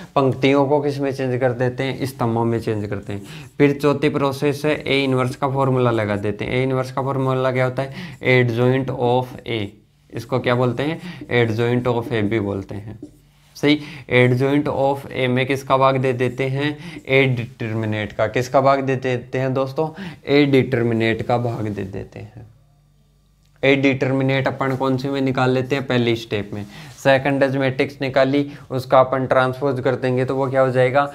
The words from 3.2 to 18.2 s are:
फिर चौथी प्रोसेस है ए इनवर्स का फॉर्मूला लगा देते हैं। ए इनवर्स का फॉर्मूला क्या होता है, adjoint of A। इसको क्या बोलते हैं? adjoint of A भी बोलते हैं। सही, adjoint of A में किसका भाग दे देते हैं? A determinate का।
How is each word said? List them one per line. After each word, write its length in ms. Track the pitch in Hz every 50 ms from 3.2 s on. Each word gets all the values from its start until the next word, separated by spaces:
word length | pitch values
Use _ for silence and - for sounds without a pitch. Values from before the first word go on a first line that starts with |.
| 101 - 160 156 135 - - -
फिर 200 | 143 143 143 143
चौथी 300 | 151 143 139 135 156 143
प्रोसेस 540 | 131 143 139 139 131 135 147 147 131 - -
है 120 | 151 147 -
ए 240 | - 143 135 139 139
इनवर्स 320 | 131 131 127 127 127 127
का 120 | - 143 131
फॉर्मूला 420 | 131 135 135 131 131 127 123 120
लगा 240 | 113 113 107 104 101 98
देते 260 | 104 104 101 104 110
हैं। 80 | -
ए 100 | 123 127
इनवर्स 300 | 131 135 131 131 127 127
का 100 | - 139
फॉर्मूला 500 | 127 139 131 131 131 131 131 131 131 131
क्या 120 | 127 131 127
होता 180 | 127 127 131
है, 340 | 135 135 135 190 180 156 127 - - 127 127
adjoint 640 | 127 123 120 113 120 123 127 127 131 131 131 135 135
of 340 | 120 120 123 127 123 127 - - - 120
A। 280 | 117 110 101 - - - _ _ _ _ _ _
इसको 280 | - - - - - 123
क्या 140 | - 127 123
बोलते 280 | 123 127 123 117 131
हैं? 180 | 139 156 165 - - 180 151 - - - 120 120
adjoint 500 | 120 113 104 117 117 120 123 123 123 127
of 220 | 117 117 113 -
A 120 | 123 110 107
भी 160 | 101 113 110
बोलते 340 | 101 98 98 98 92 - -
हैं। 220 | 98 104 110 107 - - - - _ _ _ _ _ _ _ _
सही, 240 | - 143 147 151 151 147 - - 131 - - 123
adjoint 520 | 123 123 123 123 123 135 135 143 147 147 143 -
of 320 | 131 135 139 139 139 - - -
A 120 | 131 131 123
में 160 | 123 127 131
किसका 300 | 131 139 127 131 - 135
भाग 200 | 131 135 135 139
दे 160 | 131 131 131 123
देते 340 | 120 127 123 123 - 135 131
हैं? 280 | 131 139 143 151 147 147 175 170 151 156
A 240 | - - 135 135 139 131 123
determinate 760 | 120 113 - - - 120 110 110 113 110 107 107 107 104 101
का। 140 | - -